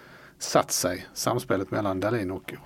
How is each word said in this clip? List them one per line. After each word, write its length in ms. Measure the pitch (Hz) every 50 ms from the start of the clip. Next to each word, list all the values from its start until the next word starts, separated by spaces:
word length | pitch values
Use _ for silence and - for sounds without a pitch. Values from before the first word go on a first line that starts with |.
| - - - - - - - -
satt 320 | - - - 135 - -
sig, 360 | - - - 90 90 - - - -
samspelet 560 | - - 117 120 120 - - 104 92 98 -
mellan 300 | 110 107 104 98 92 92
Dahlin 300 | 101 107 120 110 95 90
och, 240 | 92 - - - - - -